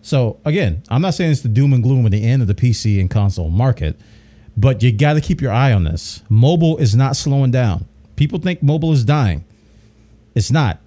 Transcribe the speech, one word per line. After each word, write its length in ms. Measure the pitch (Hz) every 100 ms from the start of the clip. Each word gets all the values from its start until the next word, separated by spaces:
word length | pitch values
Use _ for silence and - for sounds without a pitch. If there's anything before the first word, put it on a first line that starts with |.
So, 360 | - 143 117 -
again, 400 | 151 170 123 80 -
I'm 120 | 120
not 120 | 190
saying 180 | - 170
it's 80 | 143
the 80 | 117
doom 240 | 107 143
and 100 | 127
gloom 220 | 117 131
of 80 | 110
the 140 | 104 113
end 160 | 131
of 80 | 101
the 40 |
P 200 | 101 123
C 260 | 110 110 101
and 100 | 90
console 400 | 110 101 92 80
market, 480 | 87 131 - 78 - - - - - - -
but 260 | 131 107
you 80 | 123
gotta 300 | 104 147 151
keep 180 | 143 175
your 140 | 135
eye 180 | 110 135
on 140 | 107 80
this. 380 | 80 - - -
Mobile 500 | 107 131 170 165 160
is 140 | 127
not 220 | 110 135 131
slowing 360 | 156 139 135
down. 360 | 127 120 87 - _ - -
People 220 | 147 175
think 220 | 180 180
mobile 300 | 139 156 165
is 140 | 147 110
dying. 400 | 151 110 73 - _ _ _ _ _ _ _ _
It's 180 | - -
not. 300 | 151 123 -